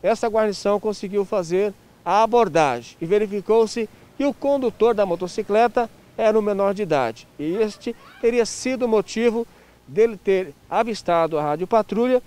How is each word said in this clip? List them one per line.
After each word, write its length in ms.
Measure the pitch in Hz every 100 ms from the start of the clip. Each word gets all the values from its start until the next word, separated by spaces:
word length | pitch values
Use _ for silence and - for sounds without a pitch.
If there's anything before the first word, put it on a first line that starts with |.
Essa 280 | 180 220 233
guarnição 500 | 214 220 190 202 208
conseguiu 460 | 214 202 202 202 190
fazer 480 | 214 165 180 208 196 _ _ -
a 180 | 196
abordagem 720 | 226 240 214 156 151 120 117 -
e 40 | 165
verificou-se 840 | 202 208 202 185 226 220 - 220 - - _
que 80 | 277
o 80 | 269
condutor 580 | 277 285 254 - 226
da 100 | 214
motocicleta 880 | 202 170 180 - 208 208 233 240 233 - _ -
era 220 | 226 220
um 60 |
menor 320 | 208 196 196 202
de 80 |
idade, 440 | 196 151 120 113 - _
e 160 | 151 190
este 400 | 214 - - 233 - -
teria 260 | 233 240 214
sido 400 | - 254 254 240
o 20 |
motivo 600 | 220 190 - 233 220 233 - _ _ -
dele 280 | 147 226 208
ter 380 | - 190 180 - _
avistado 720 | 185 226 208 - 170 165 156
a 20 |
rádio 240 | 147 151 180
patrulha 560 | 226 208 208 247 254